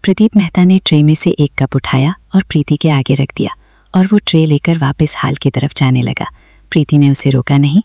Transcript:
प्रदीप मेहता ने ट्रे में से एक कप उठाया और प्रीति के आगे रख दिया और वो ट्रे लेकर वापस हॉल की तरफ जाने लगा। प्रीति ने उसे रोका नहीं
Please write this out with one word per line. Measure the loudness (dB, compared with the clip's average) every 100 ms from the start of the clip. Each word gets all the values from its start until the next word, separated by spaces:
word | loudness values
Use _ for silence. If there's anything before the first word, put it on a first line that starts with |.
प्रदीप | -2 2 2 2
मेहता | 0 2
ने | 2 2 2
ट्रे | 2
में | 2 2
से | 0
एक | 0 -2 -2
कप | -4 -4
उठाया | -2 -2 -2 -4 _ -2
और |
प्रीति | -2 -4 -2 -2
के | 0
आगे | -2 0 -2
रख | -2 -4
दिया | -8 -8 _ _ _ -2
और | 2
वो | 0 0
ट्रे | 0 2
लेकर | 0 -2 -2
वापस | -2 -2 -4 -2
हॉल | -6 -4
की | -4
तरफ | -4 -4 -2
जाने | 0 0
लगा। | -2 -6 -10 -12 _ _ _
प्रीति | -4 0 2
ने | 2
उसे | 2 0
रोका | -2 0 0
नहीं | 2 0